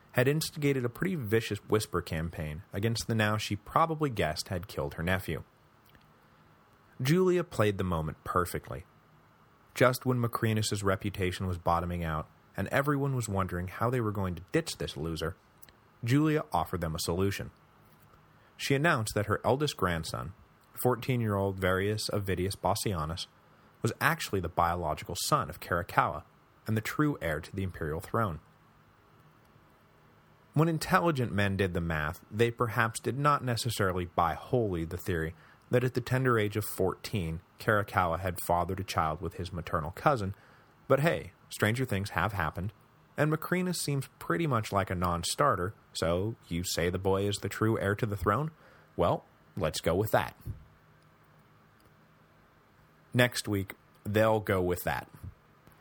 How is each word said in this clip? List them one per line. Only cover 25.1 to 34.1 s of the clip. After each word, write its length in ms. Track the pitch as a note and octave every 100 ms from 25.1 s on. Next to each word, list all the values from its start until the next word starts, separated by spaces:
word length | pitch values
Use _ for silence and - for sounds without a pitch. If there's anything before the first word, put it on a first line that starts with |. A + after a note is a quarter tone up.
son 360 | F2 - D3 A2
of 100 | -
Caracalla 600 | - F2 - - B2 D2+ - _ _ _ -
and 80 |
the 60 | A2
true 380 | - - D3+ D3
heir 200 | E2 D2+
to 140 | D#2
the 80 | F#2+
imperial 380 | F#2+ - D#2 D#2
throne. 400 | - A2+ G#2+ D#2 - _ _ _ _ _ _ _ - _ _ - - _ _ _ _ _ _ _ _
When 140 | C#3+ E3
intelligent 640 | D#3+ - F#3 E3+ C#3 A#2
men 260 | F#2 G2+ F#2+
did 160 | G2
the 80 | F2
math, 380 | E2+ D#2+ D2+ D#2+ -
they 200 | G#2+ A#2
perhaps 480 | - A#2+ G#2+ A2+ -
did 200 | A#2 B2
not 260 | D3 C#3+
necessarily 600 | B2+ A2+ A#2 - G2 F2+
buy 260 | F2